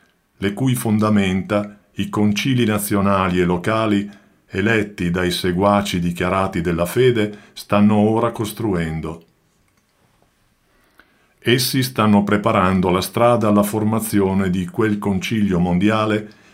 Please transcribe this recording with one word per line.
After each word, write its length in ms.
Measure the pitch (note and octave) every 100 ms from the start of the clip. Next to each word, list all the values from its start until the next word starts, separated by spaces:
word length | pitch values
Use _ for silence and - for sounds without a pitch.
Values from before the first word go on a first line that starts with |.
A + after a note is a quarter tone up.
| _ _ _ -
le 160 | G2
cui 220 | G#2 C3 B2
fondamenta 1040 | A2+ G#2+ A2 G#2 G2 F#2+ F#2 G#2 G2+ - _ -
i 140 | G2+
concili 560 | A2 G#2 G#2 C3+ B2 A2
nazionali 720 | G#2 - G2+ G2 G2 F#2 F2+
e 40 | F2
locali, 640 | F2+ F2 A2 A2 G#2 G2+ - _ _ _
eletti 640 | F#2+ G#2 A2 G2+ - F2
dai 200 | F2+ F2+
seguaci 680 | F2 F#2+ F2+ G2+ G2+ G2+ F2+
dichiarati 600 | F2 F2 F2+ F#2+ F#2+ F#2
della 240 | E2+ E2 F2
fede, 520 | A#2+ B2+ A2+ G#2 - -
stanno 440 | - - G#2 G#2 G#2
ora 360 | G#2+ A2+ A#2
costruendo. 920 | - G#2 - A2+ F2+ D#2+ D#2+ D#2 E2 _ _ _ _ _ _ _ _ _ _ _ _ _ _ _ _ _ _ _ _ _ _
Essi 440 | - C3 C3 C3+
stanno 400 | B2+ - G#2+ G#2
preparando 640 | G2+ G2+ A2+ A2 F#2 F#2+ F2+
la 120 | F#2
strada 480 | - A2+ A#2+ A#2+ G#2+
alla 140 | G#2
formazione 840 | G2+ A2 G#2+ A2 G#2+ G#2 F#2+ F#2+ G2
di 160 | F#2 F2
quel 320 | - A2 G#2
concilio 600 | G#2 F#2+ - A2+ G2+ F2
mondiale 720 | F2 F2 G#2 A2 G#2+ G#2+ G#2 - _